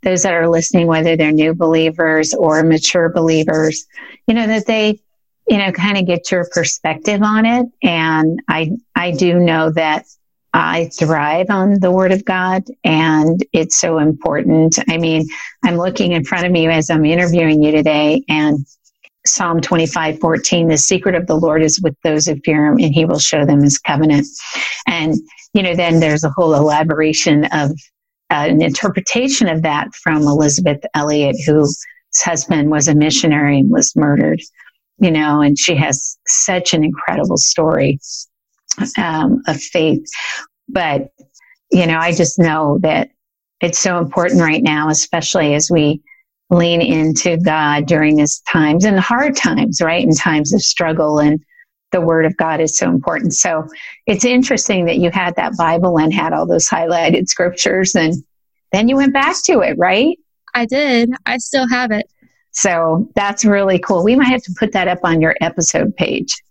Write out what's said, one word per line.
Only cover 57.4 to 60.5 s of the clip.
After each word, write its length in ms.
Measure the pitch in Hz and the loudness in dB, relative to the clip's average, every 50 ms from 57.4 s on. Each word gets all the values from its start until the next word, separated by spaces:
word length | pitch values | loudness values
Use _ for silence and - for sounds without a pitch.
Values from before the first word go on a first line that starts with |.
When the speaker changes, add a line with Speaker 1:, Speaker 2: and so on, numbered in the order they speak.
| 180 180 180 - - 196 185 185 190 185 - | -2 -2 -2 -2 -2 -2 0 0 -2 0 0
Speaker 1:
and 180 | 190 160 160 170 - - _ _ _ _ _ _ _ _ _ - | 0 0 0 -2 -4 -8 _ _ _ _ _ _ _ _ _ -2
then 160 | 190 220 233 | 0 2 2
you 80 | 262 | 2
went 180 | 269 277 277 277 | 2 2 2 2
back 220 | 277 269 311 359 - - | 0 0 0 -2 -2 0
to 160 | - 349 247 | 2 2 2
it, 180 | 180 - - - | 2 0 0 0
right? 400 | 175 180 185 202 254 311 349 _ _ _ _ _ _ - | 0 2 2 2 2 0 0 _ _ _ _ _ _ -8